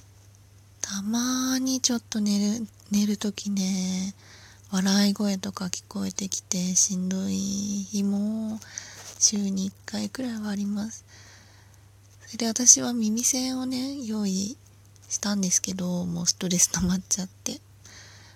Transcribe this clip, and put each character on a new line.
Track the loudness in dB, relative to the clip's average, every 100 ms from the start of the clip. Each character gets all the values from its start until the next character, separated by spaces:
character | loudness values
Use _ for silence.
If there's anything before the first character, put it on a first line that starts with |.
| -20 -20 -20 -20 -20 -20 -20 -12
た | -8 -6
ま | -4 -2 -2 -2 0 0
に | 0 0
ち | 0
ょ | -2
っ | -2
と | -2
寝 | 2 2 2 0
る、 | -4 -12 -2
寝 | 2 2
る | 0
時 | -2 -4 -4
ね、 | 0 0 0 -2 -2 -4 -8 -18 -20 -20 -20 -4
笑 | 0 4 6 4
い | 4
声 | 0 0
と | -4
か | -4 -4
聞 | -6 -8
こ | -6 -4
え |
て | -4 -4
き | -6
て | -2 -2 2 2
し | 2 2
ん | 0
ど | 0 0
い | 0 0 -2 -2 -4 -4
日 | -2
も | 0 2 0 -2 -4 -6 -10 -14 -14 -18 -14 0
週 | 0 2
に | 0 0 -2
一 | -6 -10
回 | -6 -6
く | -4
ら | -6
い | -4
は | -4
あ | -2
り | -2
ま | -2 -4
す。 | -8 -18 -20 -20 -20 -20 -20 -20 -20 -20 -20 -20 -20 -14
そ |
れ | -4
で | -2
私 | 2 6 6
は | 6
耳 | 2 2 2
栓 | 2 2 0 -2
を | -2
ね、 | -2 -4 -4
用 | -4 0 2
意 | 0 -2 -6 -16 -20 -20 -20 -8
し | -4
た | 0 2
ん |
で | 2
す | 2
け | 0
ど、 | -2 -2 -2 -2
も | -2
う | 0
ス |
ト | 0 2
レ | 4
ス | 4
溜 | 4
ま | 2 2
っ | 0
ち | -2
ゃ | -4
っ |
て。 | -8 -8 -8 -12 -20 -20 -20 -20 -20 -20